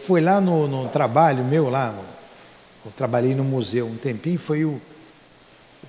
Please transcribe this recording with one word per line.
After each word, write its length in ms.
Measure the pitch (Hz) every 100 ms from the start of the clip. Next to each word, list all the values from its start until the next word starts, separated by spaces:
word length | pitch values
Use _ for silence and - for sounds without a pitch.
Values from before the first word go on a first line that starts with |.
foi 180 | - 180
lá 200 | 160 202
no, 280 | 190 165 147
no 200 | 135 123
trabalho 560 | 147 131 123 165 131
meu, 260 | 127 156 143
lá, 220 | 131 123
no, 100 | 101 95 - - - - - - -
eu 80 | 107 -
trabalhei 380 | 127 120 127
no 100 | 131
museu 420 | 135 135 107 117 117
um 100 | 113
tempinho, 420 | 139 113 165 175
foi 260 | - 151
o, 160 | 156 135 - - - - - - - - -
o 40 | -